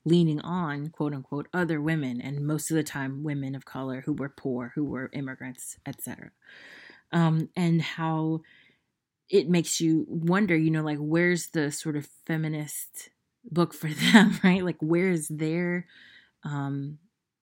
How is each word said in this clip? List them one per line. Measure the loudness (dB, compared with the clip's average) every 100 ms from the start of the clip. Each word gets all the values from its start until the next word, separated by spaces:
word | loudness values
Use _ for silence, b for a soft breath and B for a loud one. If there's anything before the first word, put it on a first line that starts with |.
leaning | 2 4 6 2
on, | -2 -4 -4 -4 -8
quote | -4 -4
unquote, | -4 -6 -8 -6
other | -2 -2 0
women, | 0 0 -2 -4
and | -6 -4 -2
most | -2 0
of | -2
the |
time | -2 -4 -6 -6
women | -4 -4 -4
of | -8
color | -10 -8 -6 -4
who | -2
were | -2 -4
poor, | -6 -4 -4 -4
who | -4
were | -4 -4 -6
immigrants, | -6 -8 -8 -12 -12 -14 -14 -14
et | -12
cetera. | -12 -12 -16 -20 B B B B B B _
Um, | 2 4 2 0 0
and | 2 4
how | 2 -4 -2 0 0 -2 b b b b _ _ _ _ 0
it | 2 4
makes | 2 2 0
you | 2 2 0
wonder, | -2 2 2 4
you | 4 4
know, | 2
like, | 0 -2
where's | 0 2 4 2 0
the | -2 -2
sort | -2 -4 -4
of | -6 -12 -4
feminist | -2 -2 -4 -6 -10 -12 -14 -18 _ _ _ -4
book | 0 0
for | 0 -6
<laughs> | 0 6
them, | 8 8 6
right? | 4 4
Like, | 0 -2
where | 0 2 2
is | 0 -2
their, | -4 -2 -2 -2 -4 -6 B B B B _
um, | -6 -4 -4 -4 -6 -10 _ _ _ _